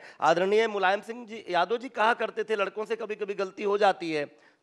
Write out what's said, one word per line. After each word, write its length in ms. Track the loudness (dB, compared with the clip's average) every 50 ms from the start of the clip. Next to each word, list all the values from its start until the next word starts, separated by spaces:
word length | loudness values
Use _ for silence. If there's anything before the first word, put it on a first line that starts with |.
| -6 -16 -6 2
आदरणीय 460 | 4 4 4 4 4 4 4 4 2
मुलायम 340 | 2 0 0 2 2 2 0
सिंह 260 | -4 -8 -14 -14 -14
जी, 180 | -14 -14 -14 -8 -2
यादव 260 | 0 0 2 0 -2
जी 120 | -6 -6 -6
कहा 260 | -2 0 2 2 2
करते 300 | 0 -2 -6 -4 -6 -4
थे, 120 | -4 -2
"लड़कों 280 | -2 -2 -2 -2 -8 -6
से 120 | -6 -6
कभी-कभी 380 | -6 -6 -8 -8 -8 -6 -6 -4
गलती 280 | -4 -4 -6 -6 -6
हो 160 | -2 0 2 4
जाती 340 | 4 4 2 2 -4 -4
है।" 120 | -4 -4 -4 -6 _ _ _ _ _ _